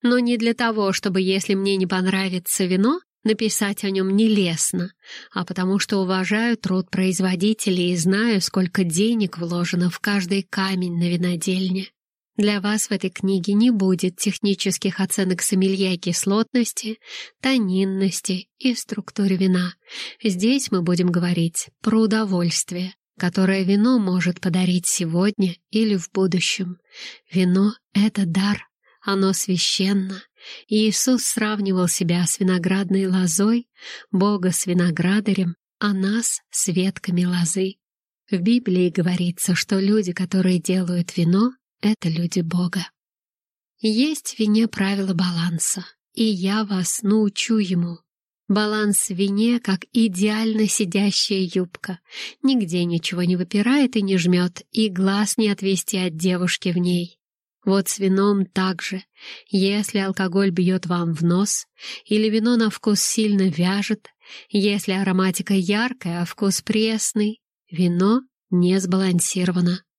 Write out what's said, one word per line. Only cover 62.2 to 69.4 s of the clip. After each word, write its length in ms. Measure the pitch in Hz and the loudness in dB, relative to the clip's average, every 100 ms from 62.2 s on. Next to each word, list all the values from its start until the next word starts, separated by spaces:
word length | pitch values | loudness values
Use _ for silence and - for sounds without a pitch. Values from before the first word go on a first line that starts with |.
| 214 | 2
вино 260 | 220 226 240 | 2 2 2
на 140 | 226 | 2
вкус 300 | - - 202 | 0 0 0
сильно 500 | - - 214 202 190 | 0 0 2 2 2
вяжет, 580 | 151 175 196 202 214 - _ - - - | 2 0 0 -2 -4 -6 _ -20 -20 -4
если 440 | 208 202 202 - | 0 0 0 -2
ароматика 600 | 190 190 185 190 180 190 | -2 0 2 2 0 0
яркая, 720 | 196 175 202 240 254 180 170 | 0 2 0 0 -4 -8 -6
а 20 | |
вкус 380 | 175 - 196 190 | -6 -2 -2 -2
пресный, 800 | - 214 220 220 - 220 208 220 _ _ _ | -2 0 0 0 -2 -2 -2 -4 _ _ _
вино 520 | 165 180 175 190 233 262 _ _ | -2 0 2 4 2 -2 _ _
не 320 | 180 180 190 | 2 4 2
сбалансировано. 1040 | 185 190 190 175 - - | 0 0 2 2 0 -2